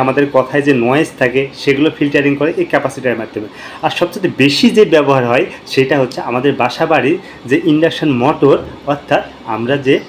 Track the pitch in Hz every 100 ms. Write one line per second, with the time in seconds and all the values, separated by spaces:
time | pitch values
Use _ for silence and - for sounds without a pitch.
0 | 131 131 143 131 120 147 143 131 117 143
1 | 160 - 127 131 139 - 143 143 156 151
2 | 147 147 143 143 147 175 170 147 139 135
3 | 127 113 107 107 107 - - - 156 -
4 | 175 202 180 - 143 143 233 202 185 156
5 | 139 135 120 127 190 - - 135 127 147
6 | 127 - 139 123 139 117 120 - 160 151
7 | 123 185 - - 120 151 170 151 160 -
8 | 156 123 135 151 139 156 - - - 143
9 | - 156 - - - 110 117 143 131 170